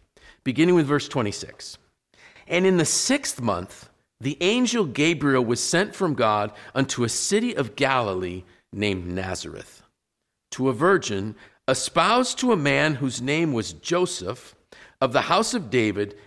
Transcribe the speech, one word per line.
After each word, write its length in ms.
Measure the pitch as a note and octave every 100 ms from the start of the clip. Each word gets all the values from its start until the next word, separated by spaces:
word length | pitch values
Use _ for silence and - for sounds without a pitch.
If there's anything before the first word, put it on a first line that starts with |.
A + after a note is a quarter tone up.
| _ _ - _
Beginning 320 | - A#2+ F3 F3+
with 100 | C#3+
verse 220 | D3 -
twenty-six. 720 | C#3 G#2 - - - - - _ _ _ _ - - -
"And 180 | F3
in 120 | F#3+ F3+
the 80 |
sixth 560 | D3+ - - C#4+ - -
month, 480 | A#2 F2 F#2+ - - _ _ -
the 160 | B2 D3+
angel 440 | F3+ B3 B3 A#3
Gabriel 600 | E3 B2+ D3+ D#3+ C#3+ C3
was 160 | A#2 A#2+
sent 360 | - E3 G#3 -
from 180 | F#3
God 380 | A#2+ A2+ G#2 A2 - - C3
unto 260 | C3+ -
a 60 | A#2
city 480 | - - G3+ A#3+ F3
of 180 | A#2+
Galilee 680 | - C3+ C3 G#2+ F#2 F#2 F2+ - _ _
named 340 | G2+ G#2 F#2 F2
Nazareth, 760 | F#2 F#2 F#2 D#2+ - - - _ _ _ _ _ _ _
to 160 | - C3+
a 40 |
virgin 600 | A#2 F3 F#3 - G2+ G#2+ G#2+ - _ -
espoused 720 | C3 - E3+ F3+ A#3+ B3+ -
to 140 | B3
a 40 | G3+
man 400 | C#3+ C#3 D#3 C3+
whose 240 | C3+ A#2
name 320 | B2+ D3+ E3
was 200 | A#2+ G#2+
Joseph, 800 | D#2 - E3+ F3+ - F2+ A#2+ - _ _ - - -
of 120 | C3
the 100 | B2+
house 320 | A2 F3+ A3
of 160 | B3 A#2+
David, 460 | B2 A2 G2 G#2 -